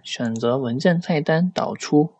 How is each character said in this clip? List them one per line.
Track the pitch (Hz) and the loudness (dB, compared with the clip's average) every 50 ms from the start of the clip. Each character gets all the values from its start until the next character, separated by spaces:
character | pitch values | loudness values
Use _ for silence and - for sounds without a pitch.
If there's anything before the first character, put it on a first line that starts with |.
| - | -10
选 | - - - 123 117 113 | -12 -8 -6 -4 -4 -4
择 | 113 117 120 123 | -2 0 0 0
文 | 139 135 120 117 131 | 0 -2 -2 -2 0
件 | - 185 170 170 | 2 2 2 2
菜 | 175 - 180 151 | 0 -2 -2 -2
单， | - - 160 160 175 185 | 0 0 0 2 0 0
导 | - - - - - | -2 -2 -4 -4 -6
出 | - - - - 147 151 165 - _ | -8 -2 2 4 4 4 2 -2 _